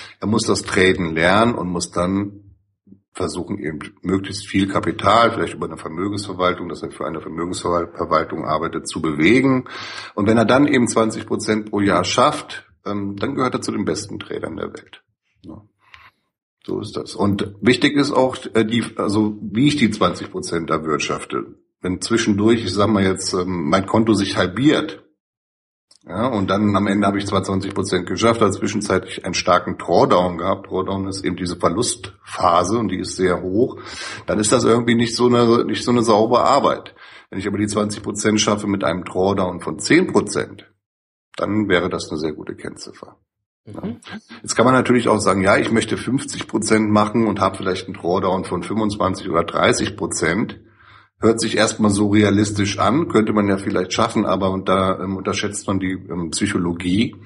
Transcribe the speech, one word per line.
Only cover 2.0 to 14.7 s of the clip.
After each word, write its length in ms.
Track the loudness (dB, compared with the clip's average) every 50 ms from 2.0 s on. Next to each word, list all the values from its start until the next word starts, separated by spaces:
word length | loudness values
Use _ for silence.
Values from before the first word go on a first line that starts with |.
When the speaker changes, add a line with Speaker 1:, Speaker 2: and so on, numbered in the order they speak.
| -2 0 0 -2 -2 -4 -8 -16 -20 -20 -20 _ _ _ _ _ _ _ -20 _ _ _
Speaker 1:
versuchen, 460 | -8 -6 -6 -6 -6 -8 -8 -8 -8
eben 220 | -8 -8 -8 -10 -10 -12 -14 -16 _
möglichst 460 | -4 -2 -2 -2 -2 -4 -10 -10 -10
viel 200 | -2 0 0 0
Kapital, 640 | 2 0 -2 -2 -2 -4 0 2 4 4 6 4 4
vielleicht 240 | 2 0 -4 -4 -4
über 100 | -8 -8
eine 120 | -8 -8
Vermögensverwaltung, 920 | -10 -12 -10 -8 -6 -4 -4 -4 -6 -6 -8 -4 0 0 0 0 -2 -6 -10
dass 140 | -8 -10 -10
er 80 | -12
für 140 | -10 -8 -8
eine 140 | -8 -8 -8
Vermögensverwaltung 1300 | -10 -10 -6 -6 -6 -4 -6 -4 -2 -2 0 -2 -2 -4 -6 -8 -2 0 0 0 0 -2 -6 -6 -4
arbeitet, 420 | -2 -2 -2 -2 -4 -6 -6 -8
zu 140 | -6 -8 -4
bewegen. 640 | -4 -2 0 2 4 4 4 4 4 2 2 0 -2 -6 -14 -14 -14 -12 -14 -14 -14 -8 -4
Und 140 | -2 2
wenn 100 | 2 4
er 80 | 4 4
dann 220 | 4 4 4 4
eben 200 | 4 4 2 2
zwanzig 380 | 2 2 0 0 0 -2 -6 -6
Prozent 460 | -6 -6 -4 -2 -2 -2 -2 -2 -4
pro 80 | -2 0
Jahr 240 | 2 2 2 2 0
schafft, 640 | 0 2 2 2 2 2 -2 -10 -12 -16 -16 -16 _ _ _ -10
ähm, 300 | -6 -6 -4 -6 -6 -6
dann 160 | -4 -6 -4 -2
gehört 220 | -2 -2 -2 -2
er 60 | -4
zu 100 | -4 -4
den 140 | -4 -2 -2
besten 340 | -2 -2 -4 -6 -10 -12 -12
Tradern 360 | -10 -8 -8 -8 -8 -8 -8
der 160 | -8 -10 -10